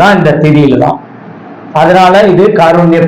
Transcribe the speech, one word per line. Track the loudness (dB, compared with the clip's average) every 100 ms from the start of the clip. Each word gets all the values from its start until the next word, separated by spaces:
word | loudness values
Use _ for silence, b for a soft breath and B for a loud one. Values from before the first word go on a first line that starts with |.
தான், | 0 0
இந்த | 0 0
திதியில | 0 2 0 0
தான். | -2 -6 -12 -20 -20 -20 -20 -20 -8 -2
அதனால | 0 2 2 2 2
இது | 2 0 0
காருண்ய | 0 0 0 0